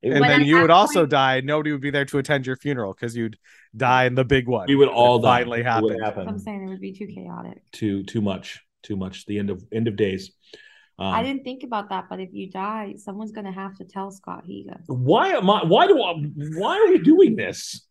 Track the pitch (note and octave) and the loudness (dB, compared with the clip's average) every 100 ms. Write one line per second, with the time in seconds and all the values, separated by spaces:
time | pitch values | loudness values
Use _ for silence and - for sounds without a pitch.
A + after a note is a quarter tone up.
0 | A2+ C#3+ D3 D3 C#3+ E3 E3 E3+ G#3 F#3+ | 0 2 4 4 4 4 6 6 6 2
1 | D3+ C#3+ C3+ C3 C3 D3+ D3+ D3 C#3 C#3+ | 2 2 2 0 -2 -4 -2 -4 -4 -4
2 | C#3 C#3+ C3+ C#3+ B2+ C3 C#3+ C3+ G2+ F#2+ | -2 -4 -2 -2 -2 -6 -6 -6 -6 -8
3 | A#2+ A#2 A2+ A2+ _ _ _ A2+ B2 B2+ | -10 -6 -6 -8 _ _ _ -4 2 4
4 | B2+ B2+ B2+ C3+ B2 A#2+ F#2+ C#3 C#3 A#2+ | 2 0 2 0 0 -4 0 4 4 6
5 | A#2+ B2 B2 B2 A#2+ A#2 A#2+ A2+ A2 G2+ | 6 6 4 4 2 -4 -2 0 0 -2
6 | G#2+ G#2 F#2 G#3 G3+ G3+ F#3+ F#3+ G3 F#3+ | -6 -6 -10 -10 -10 -12 -12 -12 -14 -14
7 | G#3 F#3+ F3+ F3 - - _ - A2 G2 | -14 -14 -16 -14 -16 -18 _ -8 -4 -4
8 | F#2+ A#2 G#2 F#2+ F#2+ - _ _ - G2+ | -6 -4 -4 -6 -12 -20 _ _ -12 -8
9 | F#2 - - G#2 G2+ F2+ - A2+ A2+ G2+ | -8 -12 -10 -6 -6 -8 -8 -4 -4 0
10 | G#2 F#2+ - _ _ - - _ _ - | -2 -2 -10 _ _ -20 -20 _ _ -10
11 | F#2+ A3 B3+ C4+ C4+ B3+ C4+ A3 G3+ F#3+ | -4 -4 -4 -6 -10 -14 -8 -10 -8 -10
12 | F#3 F#3 F#3 G3+ F#3+ F#3+ G3 A3 G3+ G3+ | -10 -14 -12 -12 -12 -10 -10 -8 -12 -14
13 | - G3 A3 G#3+ G3+ F#3+ G3 G3 F#3 G3 | -14 -14 -12 -12 -12 -12 -12 -14 -16 -12
14 | G3 F#3+ - F3+ E3+ G3+ - - - B2+ | -12 -14 -16 -16 -14 -16 -16 -20 -10 -4
15 | B2+ G#3 F#4+ D#4+ F#3 G3+ E3 G3+ F4+ E4 | 2 2 2 0 2 2 4 4 6 6
16 | G3 E3 D3 C#3+ D3 D#3 G#3+ F#4+ G#4+ F4+ | 4 -4 -8 -8 -10 -4 -4 2 4 6
17 | E3+ E4+ E4+ - F#2+ - - - _ | 6 8 8 4 -4 -6 -12 -14 _